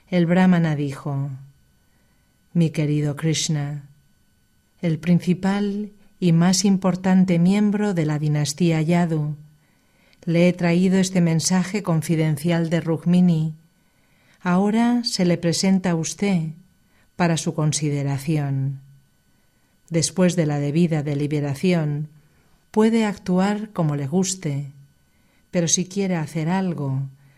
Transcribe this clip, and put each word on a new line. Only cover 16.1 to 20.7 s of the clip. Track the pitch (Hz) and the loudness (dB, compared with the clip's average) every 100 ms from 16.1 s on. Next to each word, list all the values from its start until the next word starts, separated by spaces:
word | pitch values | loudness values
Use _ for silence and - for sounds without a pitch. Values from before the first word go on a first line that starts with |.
| - 202 180 160 - _ _ _ _ _ - | -4 -2 0 -2 -8 _ _ _ _ _ -2
para | 175 160 | 0 0
su | 175 | -2
consideración. | 160 156 - 156 143 139 139 139 156 143 135 135 135 - - _ _ _ _ _ _ _ _ _ | -2 -2 0 -2 -2 -4 -4 -2 -2 -2 -2 -4 -6 -14 -20 _ _ _ _ _ _ _ _ _
Después | 165 156 - 180 160 | -4 -2 2 2 2
de | |
la | 151 143 | 0 -2
debida | 143 | -2